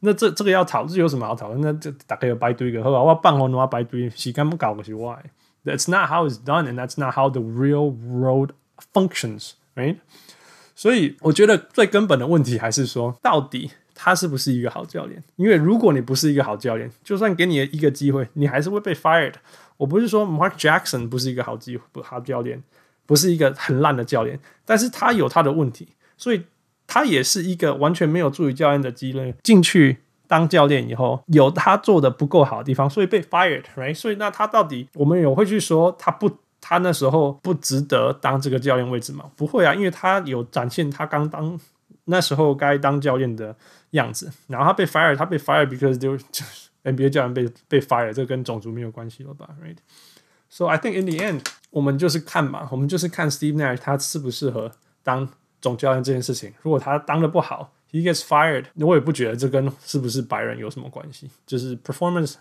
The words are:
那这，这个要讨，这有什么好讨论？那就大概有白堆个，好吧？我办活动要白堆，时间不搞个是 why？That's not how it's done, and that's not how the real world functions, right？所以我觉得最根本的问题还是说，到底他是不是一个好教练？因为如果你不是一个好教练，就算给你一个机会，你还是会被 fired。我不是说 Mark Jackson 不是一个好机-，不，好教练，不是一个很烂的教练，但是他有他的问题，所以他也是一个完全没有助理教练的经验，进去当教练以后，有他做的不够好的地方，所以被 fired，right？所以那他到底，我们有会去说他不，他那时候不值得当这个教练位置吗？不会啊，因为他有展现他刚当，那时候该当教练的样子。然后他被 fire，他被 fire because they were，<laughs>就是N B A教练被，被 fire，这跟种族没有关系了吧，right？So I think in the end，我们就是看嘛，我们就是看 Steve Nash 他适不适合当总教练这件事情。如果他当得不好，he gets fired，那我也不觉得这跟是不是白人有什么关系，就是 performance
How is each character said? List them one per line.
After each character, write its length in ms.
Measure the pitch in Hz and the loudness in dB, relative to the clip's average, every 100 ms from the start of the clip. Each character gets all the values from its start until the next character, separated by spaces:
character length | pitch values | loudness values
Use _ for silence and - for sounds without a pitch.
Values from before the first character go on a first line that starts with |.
那 120 | 208 | -2
这， 160 | 196 214 | 2 0
这 100 | 160 | 0
个 80 | 202 | 2
要 140 | 185 | 2
讨， 200 | 180 113 | 2 -2
这 120 | 147 185 | -2 0
有 100 | 165 | 0
什 100 | 135 | 0
么 80 | |
好 120 | 110 117 | -4 -8
讨 140 | 107 | -8
论？ 100 | 127 | -4
那 120 | 151 | -4
就 180 | 151 151 139 - | -4 -8 -12 -10
大 80 | 110 | -4
概 100 | 123 | -2
有 80 | |
白 180 | 117 120 | 0 -2
堆 200 | 117 123 | -2 -4
个， 100 | 117 | -2
好 80 | 127 | 0
吧？ 100 | 131 | 4
我 140 | 156 | 4
办 180 | 165 180 | 4 4
活 140 | 139 131 | 4 2
动 100 | 127 | 0
要 40 | |
白 200 | 131 120 | 0 -2
堆， 260 | 120 123 120 | -4 -6 -6
时 220 | - 127 | -6 -6
间 180 | 131 151 | -2 -2
不 60 | 165 | -2
搞 180 | 107 | -4
个 80 | 107 | -4
是 100 | 107 110 | -10 -10
why？That's 920 | 120 117 151 _ _ _ 143 143 - | -10 -12 -18 _ _ _ -6 -4 0
not 220 | 196 147 | 0 2
how 180 | 165 156 | 0 0
it's 140 | 110 | -2
done, 240 | 127 160 135 | -2 -2 -2
and 60 | |
that's 260 | 123 127 - | -6 -8 -6
not 140 | 131 | -4
how 160 | 135 135 | 0 0
the 100 | 131 | 0
real 540 | 113 117 139 147 147 117 | -4 -2 0 2 0 -4
world 460 | 120 123 131 131 139 - _ _ - | -6 -2 0 2 0 -6 _ _ -2
functions, 600 | 196 190 - 117 104 - - _ 127 | 0 0 -2 -8 -8 -16 -20 _ -6
right？ 220 | 135 190 _ _ - - _ - _ | -4 -4 _ _ -20 -20 _ -20 _
所 180 | - 214 | -4 0
以 240 | 247 143 - | 2 0 0
我 120 | 160 | 0
觉 140 | 151 208 | 4 6
得 100 | 202 | 4
最 300 | - - 208 | 0 0 2
根 180 | 202 208 | 4 2
本 100 | 135 | 2
的 80 | 127 | 2
问 160 | 170 | 2
题 160 | 123 113 | 2 -2
还 100 | 113 | -2
是 160 | 139 | -2
说， 320 | 127 123 120 117 | -4 -4 -4 -2
到 180 | - 156 | 0 0
底 300 | 147 127 139 - _ | 0 -8 -12 -16 _
他 200 | - - | -4 0
是 120 | 180 175 | 0 0
不 100 | 135 | -4
是 140 | 139 | -2
一 100 | 123 | -2
个 100 | 120 | -2
好 140 | - | -6
教 200 | - 165 | -10 -10
练？ 180 | - - - - | -12 -14 -12 0
因 100 | 208 | 4
为 80 | |
如 240 | 175 160 226 | 4 4 4
果 140 | 220 | 4
你 80 | 139 | 4
不 140 | 120 | 0
是 180 | 131 156 | 0 2
一 20 | |
个 80 | 139 | 2
好 140 | 117 104 | 0 -4
教 200 | 123 113 | -4 -4
练， 140 | 120 - | -8 -12
就 120 | - 196 | -6 0
算 160 | 214 | 0
给 120 | 170 180 | 2 2
你 100 | 147 | 2
一 220 | 135 156 | 0 0
个 100 | 151 | 0
机 200 | 139 143 | 2 0
会， 160 | 139 120 | 0 -2
你 160 | 147 143 | -2 0
还 120 | 131 | 0
是 80 | 165 | -2
会 120 | 208 | -4
被 120 | 202 | -4
fired。 420 | 160 160 165 135 - _ - _ - | -2 2 2 0 -6 _ -20 _ -6
我 100 | 139 | 0
不 140 | 196 | 0
是 80 | 226 | 2
说 180 | 214 208 | 0 0
Mark 280 | 151 190 - | 0 0 0
Jackson 500 | 151 175 - 127 117 | 2 2 0 -6 -4
不 100 | 127 | -4
是 120 | 131 | -4
一 40 | |
个 100 | 123 | -6
好 120 | 120 113 | -6 -10
机-， 220 | 127 123 - | -12 -14 -14
不， 100 | 131 | -18
好 160 | - 123 | -14 -12
教 220 | 123 123 | -8 -6
练， 200 | 120 123 - _ _ _ - | -6 -10 -14 _ _ _ 2
不 80 | |
是 160 | 147 180 | 2 4
一 60 | 165 | 2
个 160 | 139 | 2
很 280 | 139 - 131 | 0 -2 0
烂 140 | 151 | 2
的 80 | 127 | 0
教 220 | 117 123 | -2 -2
练， 160 | 113 139 - _ | -2 -6 -16 _
但 120 | - 220 | 0 0
是 120 | 240 | 0
他 240 | - 247 | -2 0
有 160 | 226 127 | 2 2
他 140 | 165 | 2
的 100 | 143 | 2
问 180 | 160 131 | 2 -2
题， 160 | - - _ _ - | -4 -16 _ _ -8
所 160 | 240 | -4
以 100 | 202 170 _ _ _ - | -4 -4 _ _ _ -2
他 180 | 240 | 0
也 180 | 294 135 | 2 2
是 220 | 131 196 | 2 -2
一 100 | 180 | -2
个 200 | 175 156 | 0 0
完 180 | 139 180 | 2 0
全 140 | 175 156 | 2 0
没 100 | 170 | 2
有 100 | 170 | 0
助 200 | - 147 | 0 -2
理 60 | |
教 160 | 131 147 | 2 2
练 100 | 143 | 2
的 100 | 127 | -2
经 240 | - 131 | -6 -8
验， 200 | 131 127 - | -6 -8 -2
进 200 | - 202 | 6 6
去 360 | 165 180 135 127 _ _ - | 8 6 6 4 _ _ 0
当 220 | 165 165 | 2 4
教 180 | 170 143 | 6 6
练 220 | 139 117 | 4 0
以 60 | |
后， 280 | 117 123 123 - | -2 -2 -2 4
有 220 | 151 135 | 6 6
他 260 | 175 - 208 | 4 2 4
做 240 | - 180 | 4 4
的 100 | 131 | 4
不 160 | - 143 | 0 2
够 160 | 170 | 4
好 160 | 135 110 | 4 2
的 60 | |
地 100 | 135 | -4
方， 140 | 131 139 | 0 0
所 140 | 208 | 0
以 40 | 185 | 0
被 160 | 208 | 0
fired，right？ 720 | - 175 185 135 - 135 131 | 0 0 2 0 -8 -10 -8
所 160 | 151 226 | -6 -6
以 60 | 202 | -4
那 120 | 208 | -4
他 160 | 202 214 | -4 0
到 180 | 226 | 2
底， 240 | 165 123 131 | 0 -2 -8
我 100 | - | 0
们 160 | 143 175 | 2 4
有 120 | 147 | 2
会 120 | 139 202 | 2 0
去 140 | 214 | 0
说 340 | - 160 175 180 | 0 2 2 0
他 140 | - | -4
不， 280 | - 208 - _ _ | -2 -2 -4 _ _
他 180 | - 175 | -2 0
那 140 | 180 | 0
时 160 | 156 131 | 0 2
候 300 | 156 143 135 | 2 0 -2
不 100 | 185 | -4
值 260 | 160 - 135 | -4 -2 -2
得 320 | 143 127 123 | 0 0 0
当 260 | 135 131 135 | -2 -2 -2
这 80 | 139 | -2
个 100 | 127 | -2
教 180 | 135 127 | 0 0
练 140 | 123 | 0
位 80 | 123 | -6
置 140 | 127 | -8
吗？ 140 | 143 151 - | -12 -14 -8
不 100 | 151 | -2
会 180 | 247 | 2
啊， 100 | 160 | 4
因 80 | 185 | 4
为 80 | 190 | 0
他 280 | - 185 196 | 0 0 0
有 220 | 156 123 | -2 -6
展 240 | 120 127 120 | -4 -4 -4
现 220 | 175 147 | -2 -4
他 140 | 139 151 | -4 -4
刚 220 | 147 156 | -2 -4
当， 320 | 156 156 170 - _ _ _ - | -4 -8 -10 -16 _ _ _ -2
那 140 | 180 | 0
时 140 | - | 0
候 180 | 147 151 | 2 2
该 240 | 139 143 143 | 2 0 2
当 220 | 139 143 | 0 0
教 160 | 139 131 | 0 0
练 200 | 127 113 | -2 -6
的 180 | 107 - _ _ _ | -10 -14 _ _ _
样 220 | 151 117 | -2 -2
子。 180 | 113 160 - - | -6 -12 -16 -8
然 140 | 127 | 0
后 60 | 156 | 2
他 60 | |
被 140 | 196 175 | 2 0
fire， 280 | 156 165 | 2 2
他 100 | 139 | 2
被 120 | 175 156 | -2 -4
fire 300 | - 151 143 | 0 2 2
because 320 | 131 139 127 | 0 0 0
they 100 | 135 | -4
were， 100 | 135 | -6
<laughs> 60 | - | -8
就 120 | - | -12
是 240 | 123 - - _ | -12 -18 -20 _
N 120 | 135 131 | -6 0
B 80 | |
A 60 | 139 | 2
教 160 | 143 123 | 2 0
练 80 | |
被， 180 | 127 120 - - | -2 -4 -6 -2
被 120 | 143 | 0
fire， 320 | 139 120 113 | 2 0 0
这 120 | 117 | -4
跟 180 | 127 131 | -6 -6
种 180 | 123 113 | -6 -8
族 120 | 113 | -8
没 80 | 113 | -10
有 100 | 117 | -10
关 180 | 113 113 | -12 -16
系 140 | - | -16
了 120 | 139 | -20
吧， 140 | 143 - 147 | -20 -20 -20
right？So 1040 | 160 165 _ _ _ _ _ _ _ - 170 | -20 -20 _ _ _ _ _ _ _ -4 0
I 120 | 156 | 0
think 200 | 240 190 | -2 -4
in 60 | 190 | -4
the 180 | 160 | -4
end， 200 | 208 143 - - _ | -4 -6 -8 -14 _
我 100 | 151 | -2
们 180 | 139 139 | -2 0
就 100 | 175 | 0
是 100 | 160 | -2
看 260 | - 170 | -2 -2
嘛， 240 | 143 95 - | -2 -4 -8
我 60 | 135 | -4
们 120 | 143 | -2
就 80 | 175 | -2
是 100 | 170 | -4
看 220 | - 151 | -4 -4
Steve 260 | - 151 151 | -2 -4 -2
Nash 220 | 139 123 | -2 -2
他 180 | - 139 | -4 -4
适 200 | - 160 | -4 -8
不 120 | 131 | -8
适 200 | - 139 | -6 -6
合 220 | 113 113 - _ _ | -6 -8 -14 _ _
当 260 | 139 127 135 _ _ _ | -4 -4 -4 _ _ _
总 160 | 127 113 | -6 -2
教 140 | 135 | 0
练 100 | 131 | 0
这 100 | 127 | 0
件 100 | 127 | -2
事 120 | 123 | -4
情。 180 | 120 101 - | -6 -8 -8
如 80 | 156 | -2
果 80 | 139 | -2
他 180 | 139 147 | 0 -4
当 220 | 147 151 | -2 0
得 80 | 156 | 0
不 120 | 175 | 0
好， 320 | - - 143 _ _ | -2 -6 -14 _ _
he 100 | 160 | -4
gets 200 | 175 165 | -2 -2
fired， 420 | - 151 160 131 - | 2 2 4 0 -6
那 120 | 160 156 | -2 2
我 80 | |
也 60 | 160 | 4
不 120 | 147 | 2
觉 160 | 139 113 | -2 -2
得 80 | 117 | -2
这 120 | 135 | -2
跟 220 | 135 135 139 | 0 -2 -6
是 140 | - 147 | -6 -4
不 100 | 123 | -4
是 120 | 131 | -4
白 200 | 117 107 | -4 -6
人 160 | 113 117 | -6 -8
有 100 | 110 | -12
什 100 | 127 | -14
么 80 | 127 | -16
关 180 | 135 151 | -16 -18
系， 180 | - 139 - - | -20 -20 -20 -8
就 100 | 127 | -6
是 200 | 127 120 | -6 -10
performance 560 | - 127 175 175 143 - | -10 -4 -2 -2 -4 -6